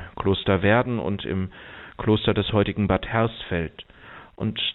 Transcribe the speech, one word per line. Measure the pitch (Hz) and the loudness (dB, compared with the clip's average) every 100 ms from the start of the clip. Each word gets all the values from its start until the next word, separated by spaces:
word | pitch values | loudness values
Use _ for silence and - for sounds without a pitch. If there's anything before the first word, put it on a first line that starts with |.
| 85 - | -8 -4
Kloster | 98 95 - 95 | 0 0 2 2
Werden | 98 113 123 117 | 4 4 2 -2
und | 78 101 55 | -2 -4 -2
im | 95 92 - - - - - | -4 -4 -8 -18 -18 -16 -4
Kloster | - 107 - 104 | 2 2 4 0
des | 98 | 2
heutigen | 110 101 98 101 | 2 2 2 2
Bad | 92 - | 2 0
Hersfeld. | 113 113 - - 87 78 - - - - - - - | 0 0 -2 -4 -4 -4 -8 -20 -20 -20 -20 -18 -6
Und | 110 - - | -4 -4 -4